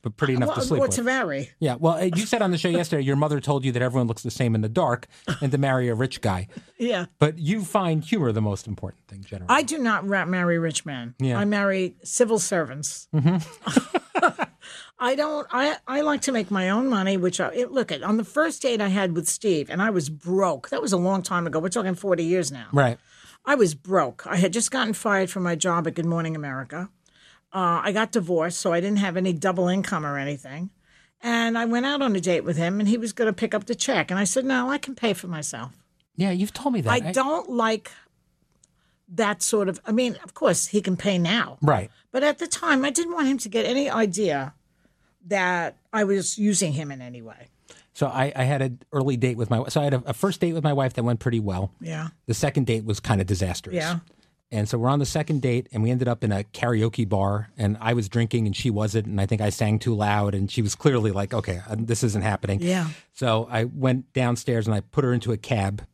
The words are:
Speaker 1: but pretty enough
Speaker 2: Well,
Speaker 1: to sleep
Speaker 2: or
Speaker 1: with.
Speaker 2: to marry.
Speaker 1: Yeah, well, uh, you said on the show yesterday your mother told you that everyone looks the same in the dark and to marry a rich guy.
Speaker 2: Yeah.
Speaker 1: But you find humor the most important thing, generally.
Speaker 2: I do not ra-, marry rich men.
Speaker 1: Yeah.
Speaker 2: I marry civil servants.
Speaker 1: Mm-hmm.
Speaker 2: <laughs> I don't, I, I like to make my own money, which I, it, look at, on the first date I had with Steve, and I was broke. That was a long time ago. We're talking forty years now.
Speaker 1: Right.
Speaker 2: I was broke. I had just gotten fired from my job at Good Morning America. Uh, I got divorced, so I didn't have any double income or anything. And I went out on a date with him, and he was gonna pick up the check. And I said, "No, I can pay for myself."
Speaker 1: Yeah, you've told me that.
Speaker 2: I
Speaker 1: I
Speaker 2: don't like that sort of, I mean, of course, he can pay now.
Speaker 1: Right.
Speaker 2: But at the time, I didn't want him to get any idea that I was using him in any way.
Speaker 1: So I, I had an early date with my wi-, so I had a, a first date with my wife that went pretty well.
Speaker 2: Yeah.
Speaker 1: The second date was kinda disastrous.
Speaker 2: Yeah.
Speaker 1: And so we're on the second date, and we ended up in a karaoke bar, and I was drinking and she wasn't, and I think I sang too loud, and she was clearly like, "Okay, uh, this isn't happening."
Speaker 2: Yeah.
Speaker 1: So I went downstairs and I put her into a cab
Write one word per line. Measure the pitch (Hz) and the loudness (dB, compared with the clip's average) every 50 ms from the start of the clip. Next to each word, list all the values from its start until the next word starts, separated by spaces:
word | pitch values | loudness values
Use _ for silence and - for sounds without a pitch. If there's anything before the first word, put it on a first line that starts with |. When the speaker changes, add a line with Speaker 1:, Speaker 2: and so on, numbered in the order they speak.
Speaker 1:
but | - 117 - | -6 -8 -4
pretty | - 156 139 131 | -2 0 0 2
enough | 127 123 - | 2 2 0
Speaker 2:
Well, | - | 0
Speaker 1:
to | - - | -2 0
sleep | - 156 135 | 0 2 2
Speaker 2:
or | 277 | 2
Speaker 1:
with. | - - | 2 0
Speaker 2:
to | 254 233 | 0 0
marry. | 247 262 262 233 170 139 135 - - _ _ | 0 0 0 -2 -2 -4 -6 -8 -10 _ _
Speaker 1:
Yeah, | 160 143 123 123 | -2 -2 0 2
well, | 165 160 160 | 2 2 2
uh, | 165 185 185 165 | 2 0 0 0
you | 175 220 | 0 0
said | - - 233 | 0 0 2
on | 208 185 | 2 2
the | 175 | 2
show | 160 - 180 | 0 0 0
yesterday | 170 175 170 160 170 147 135 | 2 0 0 0 0 0 2
your | 135 139 | 2 2
mother | 139 151 151 147 139 | 2 2 2 0 -2
told | - 139 143 139 127 | 0 0 0 2 0
you | 135 | 0
that | 120 123 127 | 0 0 0
everyone | 127 120 131 123 | 2 2 2 0
looks | 113 113 - - | 0 -2 -4 -6
the | 120 | -8
same | - - 131 120 110 | -2 0 0 2 2
in | 110 | 2
the | 107 110 | 0 0
dark | 113 180 170 131 120 - - _ - - - - 143 - | 0 0 2 2 0 -2 -4 _ -20 -12 -6 -6 -4 -2
and | 143 135 | 0 0
to | 135 135 | 2 2
marry | 139 135 131 127 123 120 | 2 2 2 2 2 0
a | 113 | 0
rich | 110 131 131 - - | 0 0 -2 -2 -2
guy. | - 110 95 92 98 - - - - - _ - | -2 0 0 0 -4 -8 -12 -20 -20 -20 _ -4
Speaker 2:
Yeah. | 233 240 226 180 175 - _ _ | -2 -2 -2 -2 -4 -6 _ _
Speaker 1:
But | 147 151 156 | 4 4 4
you | 170 160 147 208 220 190 | 2 0 0 0 0 -2
find | - - 208 185 170 160 156 156 | 0 0 2 2 4 2 0 2
humor | - 233 208 147 120 | 0 0 2 2 2
the | 107 110 | 2 2
most | 107 104 101 - - | 2 0 0 -2 -6
important | 107 101 - - 95 - _ _ | -8 -8 -8 -8 -12 -12 _ _
thing, | _ 98 98 98 | _ -20 -20 -14
generally. | - 101 95 90 90 | -14 -12 -10 0 2
Speaker 2:
I | 247 294 | 2 2
do | 302 220 320 | 2 0 -2
not | 311 247 226 214 175 180 | -2 0 0 0 0 0
ra-, | 196 202 190 170 | -2 0 0 0
marry | 170 185 180 175 175 170 | 0 0 0 2 2 2
rich | 165 165 165 151 - - | 2 0 -2 -4 -4 -6
men. | 151 139 123 120 117 123 - | -6 -8 -8 -10 -12 -6 -2
Speaker 1:
Yeah. | 135 131 123 196 | 0 0 2 2
Speaker 2:
I | 208 | 2
marry | 208 208 202 202 196 190 190 185 175 - _ - | 2 2 2 2 0 0 0 -2 -4 -6 _ -12
civil | - - - 240 214 226 208 | -8 2 2 2 4 4 0
servants. | - - 202 175 156 120 131 147 143 - - - - _ - | 0 0 0 -2 -2 -2 -6 -8 -8 -8 -10 -10 -10 _ 0
Speaker 1:
Mm-hmm. | 156 127 160 185 175 156 160 - - - - - 254 - - - 349 - - - 381 | 4 4 4 4 2 -2 -4 -14 -12 -10 0 0 0 0 2 -4 -4 -4 -2 0 2
Speaker 2:
<laughs> | - 339 - - 302 - _ _ - - - - - - _ - | 2 2 2 0 -6 -8 _ _ -20 -20 -18 -18 -20 -20 _ -4
I | 247 247 269 | -2 0 0
don't, | 277 294 311 302 294 - - | 0 0 -2 -2 -6 -6 -4
I, | - 247 277 302 311 - _ | -2 0 0 0 0 -4 _
I | - 262 285 | -4 -2 0
like | 302 302 294 285 | 2 2 0 0
to | - 277 | 0 0
make | 262 226 202 180 | 0 0 0 0
my | 202 190 185 185 | 0 0 2 2
own | 196 220 262 | 2 2 2
money, | 269 240 196 190 190 196 | 2 2 2 2 2 2
which | 190 175 185 175 - | 2 2 0 0 0
I, | 175 - - | -2 -2 0
it, | 233 247 240 269 | -2 -4 0 0
look | 262 220 - | -2 -2 -2
at, | 165 135 - | -4 -4 0
on | 185 214 | 0 0
the | 226 214 | 0 0
first | - - 294 320 330 - - | 0 0 0 0 0 0 -2
date | - 262 240 214 | -2 0 0 2
I | 208 | 0
had | 196 190 202 196 180 160 | 2 2 2 2 2 0
with | 175 160 | -2 -2
Steve, | - - - - 208 175 147 143 - | -2 -4 0 0 2 2 2 0 -2
and | - 175 | -2 0
I | 202 226 | 0 2
was | 208 180 147 139 | 2 0 -2 -2
broke. | 156 147 - 175 185 190 196 180 151 127 - - | -8 -8 -4 0 2 2 2 2 0 -2 -6 -6
That | 277 - | -4 -4
was | - 247 196 | 0 0 2
a | |
long | 180 175 185 196 190 185 | 2 2 2 0 0 -2
time | - 190 175 170 | -2 -2 -2 -2
ago. | 165 139 160 | 0 -2 -2
We're | 160 185 | -2 0
talking | - 233 190 185 180 | -2 -2 -2 -2 -4
forty | 180 - 196 180 175 165 | -2 0 0 2 2 2
years | 165 180 185 170 135 139 | 2 2 0 0 -2 -6
now. | 123 110 - | -10 -8 0
Speaker 1:
Right. | - 143 135 120 120 - _ _ - - - - - _ _ | 2 4 4 4 2 -4 _ _ -20 -20 -20 -20 -20 _ _
Speaker 2:
I | - 294 | 0 4
was | 262 214 170 151 | 4 4 4 2
broke. | 135 _ 175 190 185 147 123 - - - | -6 _ 0 2 2 2 2 -4 -10 -8
I | - 196 | -2 2
had | 175 185 180 170 | 2 2 2 2
just | 233 226 - | 0 -2 0
gotten | - 262 233 214 214 | -2 -2 -2 -2 -4
fired | - - 220 202 190 190 180 | -2 0 0 2 2 2 0
from | - 196 180 | -2 -2 -2
my | 175 170 | -2 -2
job | 156 - 185 170 175 160 | 0 0 0 0 0 0
at | 165 160 | -2 -4
Good | 175 165 | -2 -2
Morning | 170 165 165 165 160 160 | 0 0 0 -2 -4 -4
America. | 156 147 139 131 131 131 - 147 165 185 202 _ _ _ _ _ _ - - - _ _ _ | -6 -6 -6 -8 -8 -8 -10 -10 -10 -10 -10 _ _ _ _ _ _ -20 -20 -20 _ _ _
Uh, | - 190 185 175 170 165 - | -2 0 2 2 2 2 2
I | 208 | 0
got | 185 214 220 220 - | 2 0 0 2 0
divorced, | 233 175 170 180 165 156 175 170 - | -2 0 2 2 2 2 0 -2 -2
so | - 190 | 0 2
I | 170 170 | 2 2
didn't | 180 202 208 202 | 2 2 0 2
have | 202 190 170 | 0 0 0
any | 185 185 190 175 | 0 0 0 0
double | 151 196 190 180 185 180 | 0 0 0 2 2 2
income | 175 185 196 185 - 196 160 151 | 2 2 0 0 -2 -4 -4 -4
or | 143 143 | -4 -4
anything. | 143 139 143 147 139 - 131 135 156 180 202 _ _ _ _ _ _ _ _ _ _ | -4 -4 -6 -6 -8 -10 -14 -10 -10 -10 -10 _ _ _ _ _ _ _ _ _ _
And | - 233 233 233 233 226 226 | -4 -2 0 0 0 0 0
I | 233 233 | 0 0
went | 233 233 240 254 | 0 0 0 0
out | 277 285 277 | 0 0 0
on | 277 254 202 | 2 2 2
a | 185 | 2
date | 170 185 175 156 - | 2 2 0 2 0
with | - 165 | 0 0
him, | 156 170 170 190 208 | 0 0 0 0 2
and | 214 | 2
he | 202 226 | 2 2
was | 233 226 220 | 2 0 -6
gonna | - - 233 220 196 | -2 0 0 0 2
pick | - 233 220 220 | 0 -2 -2 -2
up | 214 202 | -4 -2
the | - 240 | -4 -4
check. | - - - 254 180 147 - | -2 0 0 0 0 0 0
And | 180 | 0
I | 190 208 | 0 0
said, | 185 - 262 254 | 0 0 0 0
"No, | 269 262 254 247 262 | 0 0 0 0 -2
I | 277 | -4
can | 285 - 269 262 | -4 -6 -10 -8
pay | - - 220 | -2 -2 -2
for | 190 - - | -2 -2 -6
myself." | 180 170 156 143 - - 117 117 131 - _ _ _ _ _ _ _ _ | -8 -8 -8 -8 -8 -8 -10 -12 -12 -14 _ _ _ _ _ _ _ _
Speaker 1:
Yeah, | - 185 196 | -2 0 0
you've | 180 180 202 208 - | 2 0 -2 -2 -4
told | - 254 285 247 | -4 -2 0 0
me | 202 | 2
that. | 127 110 240 247 - | 2 2 2 2 0
Speaker 2:
I | 165 | 0
Speaker 1:
I | |
Speaker 2:
don't | 185 262 262 277 311 349 - - | 0 0 2 2 0 -2 -4 -2
like | 247 233 226 220 220 214 _ - - - _ _ _ _ _ _ _ _ _ _ _ _ _ _ _ _ _ _ _ _ _ - | 0 0 2 2 0 -2 _ -14 -20 -20 _ _ _ _ _ _ _ _ _ _ _ _ _ _ _ _ _ _ _ _ _ -8
that | 175 160 220 202 208 208 - | -2 0 0 0 0 -2 -2
sort | - - 214 202 185 | 0 2 2 2 0
of, | 185 - _ | -2 -6 _
I | - | -2
mean, | 214 240 254 240 202 - - | 0 0 0 0 -4 -8 -14
of | - _ | -20 _
course, | - 311 220 175 - - | 0 2 2 2 2 0
he | - - 208 | 0 0 0
can | 196 196 185 | 0 0 -2
pay | 175 - 202 190 | 0 0 0 2
now. | 180 175 175 208 240 - - 131 - | 2 2 2 2 0 -2 -4 -4 2
Speaker 1:
Right. | 147 147 139 98 98 - _ _ _ _ | 4 4 4 4 0 -6 _ _ _ _
Speaker 2:
But | - 254 277 | -2 0 0
at | 302 294 - | 0 0 -2
the | 339 | -6
time, | 330 - - 349 339 294 262 269 | -6 -6 -4 0 2 2 2 2
I | 294 | 0
didn't | 240 330 339 330 349 | 0 -2 -2 -2 -2
want | 330 294 | 0 0
him | 262 277 254 | 0 0 0
to | - 214 | -4 -2
get | 190 226 214 | -2 0 0
any | 214 247 277 285 269 | 2 0 0 0 0
idea | - 226 220 202 165 202 214 175 147 139 135 143 - _ _ _ _ _ _ _ _ _ _ _ _ _ - | 0 0 0 0 0 0 0 0 0 -2 -4 -6 -10 _ _ _ _ _ _ _ _ _ _ _ _ _ -6
that | 175 202 196 185 180 180 175 170 147 - _ _ _ | -2 0 0 2 2 0 0 -2 -4 -8 _ _ _
I | - 220 208 | 0 0 2
was | 190 202 196 175 - - | 2 2 0 0 -2 -2
using | 214 208 208 202 180 196 156 143 | 0 2 2 2 2 0 0 -2
him | 143 156 143 | -4 -4 -8
in | 139 131 | -10 -12
any | 123 123 123 120 | -14 -14 -14 -16
way. | 113 110 - - - _ _ _ _ _ - - _ _ _ | -16 -18 -20 -20 -20 _ _ _ _ _ -20 -20 _ _ _
Speaker 1:
So | - 147 | -2 -2
I, | 135 - 131 131 143 - | -2 2 0 0 0 0
I | 135 127 | 0 0
had | 131 147 135 | 0 2 0
an | 135 131 123 - - _ | 0 -2 -4 -8 -14 _
early | - 139 131 139 135 | -2 0 0 2 2
date | 117 120 127 120 | 2 0 0 0
with | 113 117 101 | -2 0 0
my | 117 | 0
wi-, | 113 127 127 | 0 0 0
so | - 156 | 0 0
I | 147 | 2
had | 143 135 | 2 0
a, | 127 120 | 0 -2
a | 143 135 | -4 -2
first | - - 196 180 - | 0 0 -2 0 0
date | 185 175 160 | 0 0 0
with | 165 143 | 0 0
my | 156 143 | 2 2
wife | 139 135 127 - | 2 0 0 0
that | - 117 | 0 0
went | 123 120 110 | 0 0 0
pretty | - 131 117 113 | 0 0 0 0
well. | 104 101 92 90 95 98 _ _ | 0 0 -2 -2 -4 -4 _ _
Speaker 2:
Yeah. | - 165 160 156 160 160 - _ _ | -10 -8 -6 -6 -6 -8 -10 _ _
Speaker 1:
The | - 113 | -4 -2
second | - - 143 - - 127 | 0 0 0 0 0 0
date | 117 117 113 110 | 2 0 -2 0
was | 110 101 - | -4 -4 -4
kinda | - - 113 98 95 | 0 0 2 2 2
disastrous. | 92 104 90 95 90 87 - - 90 92 | 0 0 0 0 -2 -2 -6 -6 -6 -4
Speaker 2:
Yeah. | 170 156 165 175 165 - _ _ _ _ _ _ _ _ _ | -4 -2 -2 -4 -4 -6 _ _ _ _ _ _ _ _ _
Speaker 1:
And | - 110 104 104 | -2 -2 -2 0
so | - | -2
we're | 117 117 127 | 0 0 2
on | 143 143 | 2 2
the | 139 | 0
second | - - 160 147 - 156 139 | 0 -2 -4 -2 0 -2 0
date, | 123 127 117 123 127 - | 2 2 0 0 -2 -4
and | - 107 | -2 0
we | 110 117 | 2 2
ended | 127 123 127 | 2 2 2
up | 120 120 - - | 0 0 0 0
in | 107 | 0
a | 101 98 101 | 0 0 -2
karaoke | - - - - 120 120 107 110 113 - - 113 95 | -6 -6 -4 0 0 2 2 2 0 0 -2 0 0
bar, | 104 98 98 98 101 104 107 - _ | 2 2 2 2 0 -2 -4 -8 _
and | - 107 101 107 107 | -2 0 0 0 0
I | 110 113 123 | 0 0 0
was | 120 104 | 0 0
drinking | 95 - 117 117 107 - 117 113 | 0 0 0 0 2 0 0 0
and | 104 98 | 0 -2
she | - - 127 | -2 -2 0
wasn't, | 104 101 107 107 104 113 104 | 0 0 0 0 0 -2 -2
and | 107 104 98 | 0 -2 -2
I | 98 | 0
think | 98 113 104 | 0 0 0
I | 107 104 | 0 0
sang | - - 117 104 107 107 | 0 0 2 2 2 2
too | - 120 113 | 2 0 0
loud, | 101 104 104 104 104 104 101 101 | 2 2 2 2 2 2 0 0
and | 98 101 98 | -2 -2 -2
she | - - | 0 -2
was | 110 101 - | -2 -2 -2
clearly | - - 151 131 120 107 107 | 2 4 4 4 4 2 2
like, | 95 98 101 101 - | 0 0 -2 -2 -2
"Okay, | 110 - - 92 90 101 | -4 -2 -2 -6 -6 -6
uh, | - 110 107 | -6 -4 -4
this | 113 113 117 - - | 0 -2 0 2 2
isn't | 113 101 104 | 0 2 2
happening." | 95 107 98 - - 95 101 101 | 0 0 0 -2 -2 -2 -2 0
Speaker 2:
Yeah. | 170 175 185 185 165 156 151 - _ _ _ | 0 0 0 0 -2 -4 -6 -12 _ _ _
Speaker 1:
So | - 135 120 113 110 117 120 | -2 0 2 2 2 0 -2
I | 123 113 113 | -2 -2 -2
went | 123 - 143 131 123 123 135 127 _ _ | -2 -2 0 2 2 2 2 -2 _ _
downstairs | 131 127 120 120 117 - - 120 113 107 | 0 0 0 0 -2 -2 -2 0 0 2
and | 110 107 | 0 0
I | 101 | 0
put | - _ - 147 139 | -2 _ -2 0 2
her | 123 | 2
into | 123 120 - 120 | 2 0 0 -2
a | 113 | -4
cab | 107 - - 123 107 95 98 101 104 - - | -4 -2 -2 0 0 0 -2 -2 -6 -10 -16